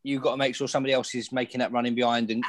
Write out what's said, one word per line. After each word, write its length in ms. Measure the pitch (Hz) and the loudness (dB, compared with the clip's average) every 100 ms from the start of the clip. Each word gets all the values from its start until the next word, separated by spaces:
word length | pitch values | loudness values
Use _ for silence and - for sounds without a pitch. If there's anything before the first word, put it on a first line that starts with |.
you've 180 | 139 139 | -4 -2
got 100 | 131 | 0
to 60 | 131 | 2
make 180 | 139 127 | 0 0
sure 120 | 135 | -2
somebody 260 | 143 135 | 0 2
else 200 | 131 120 123 | 2 0 -6
is 160 | 113 | -4
making 280 | 127 123 127 | -4 -4 -2
that 120 | 120 | 0
running 240 | 120 120 117 | 0 0 2
behind 360 | 120 117 113 | 2 2 0
and, 120 | 113 | 0